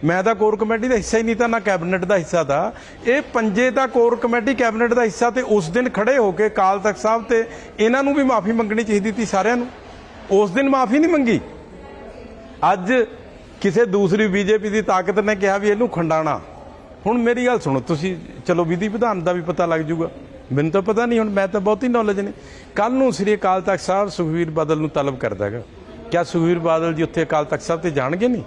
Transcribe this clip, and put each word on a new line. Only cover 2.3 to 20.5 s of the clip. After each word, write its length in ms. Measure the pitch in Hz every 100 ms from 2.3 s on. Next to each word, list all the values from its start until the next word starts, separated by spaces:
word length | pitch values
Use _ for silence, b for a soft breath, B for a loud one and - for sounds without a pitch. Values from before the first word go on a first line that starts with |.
| 175
ਤਾਂ। 280 | 147 139 202 B B B -
ਇਹ 120 | 269
ਪੰਜੇ 480 | 285 247 220 196 254
ਤਾਂ 180 | 262 262
ਕੋਰ 280 | 247 233 226
ਕਮੇਟੀ, 380 | 240 233 226
ਕੈਬਨਿਟ 400 | 262 233 214 240
ਦਾ 80 | 240
ਹਿੱਸਾ, 280 | 233 - 240
ਤੇ 120 | 233
ਉਸ 280 | 247 208 160
ਦਿਨ 200 | 196 247
ਖੜੇ 280 | - 214 277
ਹੋ 140 | 208
ਕੇ 140 | 175 214
ਅਕਾਲ 320 | 208 190 202
ਤਖਤ 200 | 202 202
ਸਾਹਿਬ 260 | 214 226
ਤੇ 200 | 220 226 226 B B -
ਇਹਨਾਂ 240 | 214 262
ਨੂੰ 120 | 277
ਵੀ 80 | 285
ਮਾਫ਼ੀ 300 | 262 233 190
ਮੰਗਣੀ 320 | 226 214 214
ਚਾਹੀਦੀ 280 | 220 208 202
ਸੀ 120 | 208
ਸਾਰਿਆਂ 320 | 220 196 196 240
ਨੂੰ। 100 | 247 - - - - - -
ਉਸ 200 | 196 208
ਦਿਨ 180 | 190 277
ਮਾਫ਼ੀ 300 | 269 254 277
ਨਹੀਂ 140 | 339
ਮੰਗੀ। 280 | 320 247 185 - - - - - - - - - - - - 156
ਅੱਜ 200 | 196 180 254 220 - - - - -
ਕਿਸੇ 240 | 196 185
ਦੂਸਰੀ 420 | 240 196 196 196 214
ਬੀਜੇਪੀ 420 | 190 196 214 208
ਦੀ 140 | 214
ਤਾਕਤ 360 | 214 185 180 196
ਨੇ 180 | 208 208
ਕਿਹਾ 220 | 196 196
ਵੀ 100 | 208
ਇਹਨੂੰ 200 | 208 233
ਖੰਡਾਣਾ। 520 | 175 165 160 156 120 - - - - - - 190
ਹੁਣ 120 | 240
ਮੇਰੀ 280 | 233 240 247
ਗੱਲ 140 | 240
ਸੁਣੋ 200 | 151 135
ਤੁਸੀਂ, 360 | 123 160 185 175 - - -
ਚਲੋ, 180 | 175
ਵਿਧੀ 240 | 165 175 214
ਵਿਧਾਨ 360 | 214 233 196
ਦਾ 80 | 165
ਵੀ 80 | 180
ਪਤਾ 260 | 165 170 170
ਲੱਗ 140 | 160
ਜੂਗਾ, 300 | 156 165 165 - - - -